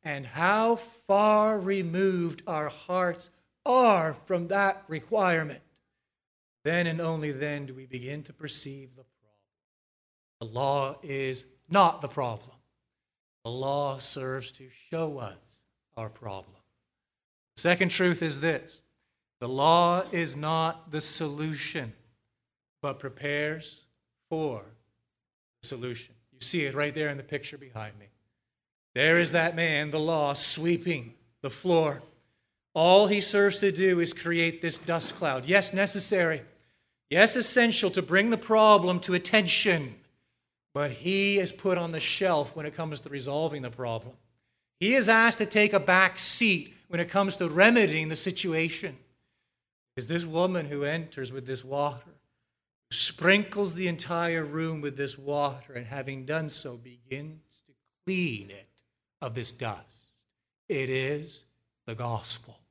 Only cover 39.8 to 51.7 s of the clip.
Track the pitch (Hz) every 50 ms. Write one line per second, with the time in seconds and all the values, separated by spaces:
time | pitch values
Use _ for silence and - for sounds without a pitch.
39.8 | 143 127 113 - _ _ _ _ _ _ _ _ _ _ _ _ _ _ _ 139
40.8 | 147 143 127 107 131 175 190 196 196 202 202 196 185 175 - - - 196 185 175
41.8 | 170 170 165 160 - - - - 190 190 170 151 143 123 - 160 151 151 147 -
42.8 | 165 156 151 139 - 147 139 139 123 135 139 147 160 160 147 147 127 123 117 117
43.8 | 127 120 113 113 - 120 - _ _ _ _ _ _ _ _ _ _ _ _ _
44.8 | 180 202 247 269 233 196 226 226 226 233 220 - 220 208 - 214 208 208 208 196
45.8 | - - 180 185 190 180 180 - - - - - 240 220 190 165 147 - - _
46.8 | _ _ 175 170 175 170 - 196 202 190 185 - 185 165 147 170 190 220 240 240
47.8 | 214 170 151 160 156 156 160 - - 190 - - - 185 160 160 165 165 160 -
48.8 | - 175 135 - _ _ _ _ _ _ _ _ _ _ _ _ _ _ _ _
49.8 | _ _ _ - 120 113 165 170 170 165 156 165 180 185 185 175 156 143 147 143
50.8 | 143 143 156 165 165 160 - - 131 120 127 135 120 123 135 120 117 131